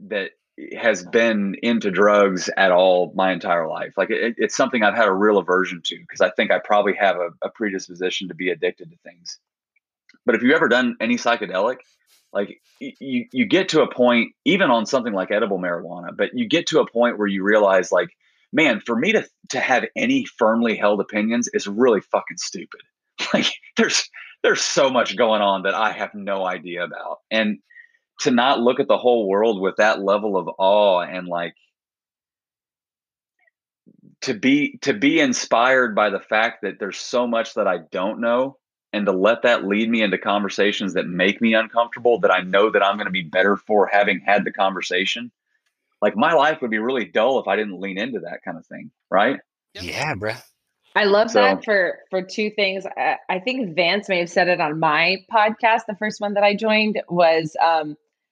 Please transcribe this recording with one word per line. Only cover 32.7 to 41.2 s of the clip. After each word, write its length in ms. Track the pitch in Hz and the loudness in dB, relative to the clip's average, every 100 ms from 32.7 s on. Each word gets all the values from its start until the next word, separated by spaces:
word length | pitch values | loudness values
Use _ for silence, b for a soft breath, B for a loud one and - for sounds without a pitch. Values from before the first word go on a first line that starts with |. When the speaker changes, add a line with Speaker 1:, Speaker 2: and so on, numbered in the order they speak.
| _ _ _ _ _ _ _ _ _ _ _ _ _ _ _ | _ _ _ _ _ _ _ _ _ _ _ _ _ _ _
Speaker 1:
to 120 | 131 | -8
be, 440 | 107 131 143 143 - | -2 2 2 0 -4
to 120 | 139 | -4
be 260 | 107 139 160 | 0 0 2
inspired 760 | 139 120 - 117 127 131 120 107 | 0 -2 0 2 4 2 2 0
by 140 | 104 | 0
the 100 | 95 | -2
fact 400 | - 107 117 - | -2 -2 0 -4
that 160 | 98 - | -10 -8
there's 180 | 101 - | -10 -10
so 300 | - 123 123 | -4 -2 0
much 260 | 113 113 113 | -2 -2 -2
that 120 | 98 | -2
I 120 | 90 80 | -2 -4
don't 280 | 92 98 110 | -6 -4 -4
know 360 | 117 123 135 - _ _ _ | -2 0 -2 -6 _ _ _
and 120 | 107 101 | -2 0
to 60 | |
let 300 | 92 104 117 | 2 2 4
that 220 | 123 117 95 | 2 2 0
lead 240 | 104 113 | -2 0
me 120 | 117 | 0
into 160 | 107 92 | 0 -2
conversations 760 | 107 101 98 - 101 - 98 | -2 -2 -2 0 0 0 -4
that 140 | 87 82 | -4 -4
make 340 | 90 | 0